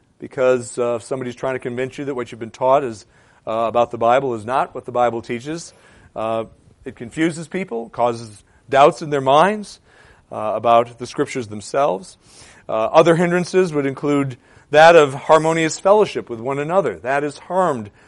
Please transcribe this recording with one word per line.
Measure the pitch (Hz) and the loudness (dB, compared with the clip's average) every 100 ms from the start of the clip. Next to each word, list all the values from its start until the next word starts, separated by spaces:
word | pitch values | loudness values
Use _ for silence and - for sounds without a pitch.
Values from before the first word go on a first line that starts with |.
| _ _ | _ _
because, | - 135 127 127 117 127 | -10 0 2 2 -2 -4
uh, | 120 | -4
if | 117 | -4
somebody's | - 131 123 | -6 -8 -8
trying | 120 135 | -8 -6
to | 127 | -6
convince | 131 120 131 - | -8 -8 -8 -8
you | 143 | -8
that | |
what | 123 117 | -8 -10
you've | 113 | -12
been | 113 | -14
taught | - 127 143 | -4 2 2
is, | 127 107 - _ _ _ - | 0 -8 -18 _ _ _ -8
uh, | 110 113 | -4 0
about | 117 120 | 0 0
the | 113 | 0
Bible | 117 131 135 | 2 2 0
is | 113 | -4
not | 107 139 180 | -4 -4 -4
what | 127 - | -8 -6
the | |
Bible | 120 120 117 | -2 0 -2
teaches, | - 120 139 170 - - _ _ - - | -6 -8 -8 -12 -14 -20 _ _ -16 -8
uh, | 110 113 110 _ _ _ | -6 -4 -6 _ _ _
it | 135 - | -18 -16
confuses | 117 156 165 156 156 | -12 -6 -6 -6 -10
people, | 185 190 233 226 | -10 -8 -10 -10
causes | - 120 117 113 104 _ _ - | -2 -2 -2 -12 -20 _ _ 0
doubts | 135 151 - | 6 6 4
in | 156 | -4
their | 143 | -2
minds, | 131 147 185 214 202 - _ _ _ _ - | 2 4 4 0 -10 -20 _ _ _ _ -14
uh, | 110 107 107 | -8 -6 -2
about | 120 117 120 120 | 4 4 2 -6
the | 120 | -8
Scriptures | - 135 131 104 | -6 -4 -6 -8
themselves. | 104 - 139 151 190 185 - _ - - - - | -12 -6 -2 -2 -4 -10 -20 _ -20 -20 -20 -8
Uh, | |
other | 110 110 160 170 | -4 2 4 4
hindrances | 165 175 180 175 185 180 | 4 0 -2 0 0 0
would | 147 135 | -2 -4
include | 131 147 143 139 120 _ _ _ | -4 -2 0 -2 -8 _ _ _
that | 147 165 170 | 8 8 8
of | 143 | 6
harmonious | 131 - 156 160 165 160 - | 2 4 4 4 0 -2 0
fellowship | 190 214 190 120 104 | 2 4 2 -2 -10
with | 117 | -8
one | 120 139 | -6 -6
another. | 151 190 135 90 | -2 -2 -2 -4
That | 120 143 | -4 -4
is | 147 - | -4 -8
harmed | - 185 175 123 104 - | -6 -2 0 -2 -8 -18